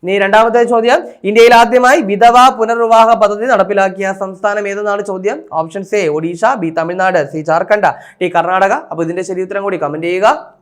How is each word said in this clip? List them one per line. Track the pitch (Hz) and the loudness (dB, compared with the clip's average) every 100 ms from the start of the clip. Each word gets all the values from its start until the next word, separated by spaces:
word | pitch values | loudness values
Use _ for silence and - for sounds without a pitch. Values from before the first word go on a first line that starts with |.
ഇനി | 175 196 | -4 -2
രണ്ടാമത്തെ | 196 214 226 233 | 2 2 2 2
ചോദ്യം, | 233 233 226 285 - - | 2 0 2 0 -2 -8
ഇന്ത്യയിൽ | 190 214 233 233 | -2 4 6 6
ആദ്യമായി | 233 247 247 294 | 4 2 2 2
വിധവ | 202 202 233 240 254 | 0 4 6 6 4
പുനർവിവാഹ | 226 220 233 226 226 226 | 2 -4 -2 2 4 4
പദ്ധതി | 220 208 208 240 | 4 0 -2 -2
നടപ്പിലാക്കിയ | 226 185 202 190 185 196 190 | 0 0 0 -2 -2 -6 -6
സംസ്ഥാനം | 196 185 208 208 202 | -10 -6 -4 -4 -6
ഏതെന്നാണ് | 196 208 202 202 | -6 -4 -4 -6
ചോദ്യം. | 190 190 285 - | -6 -6 -6 -8
ഓപ്ഷൻ | 160 160 196 190 | -6 -6 -8 -4
എ | 214 170 | -2 -2
ഒഡീഷ, | 151 165 170 220 262 | -4 -6 -2 -2 -2
ബി | 165 160 | -4 -4
തമിഴ്നാട്, | 165 180 190 180 143 | -6 -2 0 0 -2
സി | 156 | -6
ജാർഖണ്ഡ്, | 156 160 190 208 180 - - _ | -2 -2 0 0 0 -2 -14 _
ഡി | 180 175 | -4 -2
കർണാടക. | 170 185 196 | 0 0 0
അപ്പൊ | 262 311 160 | -2 -6 -8
ഇതിന്റെ | 165 175 | -6 -6
ശരി | 185 185 | -8 -8
ഉത്തരം | 185 196 | -6 -6
കൂടി | 196 185 | -6 -6
കമന്റ് | 147 156 170 | -6 -6 -4
ചെയ്യുക. | 180 214 302 - _ | 0 0 0 -6 _